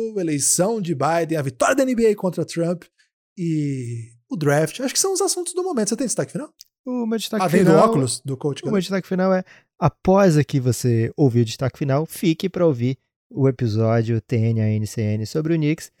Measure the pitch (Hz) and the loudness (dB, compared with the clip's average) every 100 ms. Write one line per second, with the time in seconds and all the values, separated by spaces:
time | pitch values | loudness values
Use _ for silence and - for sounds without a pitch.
0 | 226 208 170 147 - - 185 233 170 143 | -4 -4 -2 -2 0 0 0 0 -4 -2
1 | 139 170 165 160 135 - - 269 262 233 | 0 0 0 -2 -4 0 0 2 0 2
2 | 226 208 185 175 151 165 170 175 - _ | 2 2 -2 -4 -6 -4 -2 -4 -8 _
3 | _ _ _ - 170 156 143 135 120 117 | _ _ _ -8 -4 -2 -2 -4 -6 -10
4 | 113 _ _ 220 143 143 156 - 262 - | -12 _ _ -2 2 2 0 -2 -4 -2
5 | 381 370 381 - 349 349 370 320 - 233 | -2 0 -2 -2 -6 -6 -4 -2 -2 -2
6 | 262 - 151 - 302 _ - _ 254 247 | -4 -4 -4 -6 -12 _ -20 _ -8 -4
7 | 226 226 - 220 180 180 180 156 226 226 | -2 -4 -4 -2 2 4 6 6 6 2
8 | 127 - 139 135 147 135 - 208 180 190 | -2 -4 -8 -6 -6 -6 -2 -2 -2 -4
9 | - 185 190 185 - - _ _ 160 - | -4 -2 2 0 -2 -16 _ _ -2 0
10 | - 190 196 151 139 139 127 117 127 117 | 2 6 6 4 2 0 0 0 0 0
11 | 113 - 139 117 117 - 127 - 143 135 | -2 2 2 4 0 -2 -6 -4 -2 -2
12 | 160 - 180 160 185 185 170 123 120 135 | -2 -2 0 0 -2 0 2 2 -2 -4
13 | _ _ _ - 135 127 120 107 113 117 | _ _ _ 0 0 2 -2 0 2 2
14 | 113 113 - 117 113 113 107 107 107 - | 0 -2 -2 0 0 2 0 0 -2 -4
15 | 107 107 107 156 156 165 147 160 - _ | -2 -2 -4 -4 -2 0 0 -2 -8 _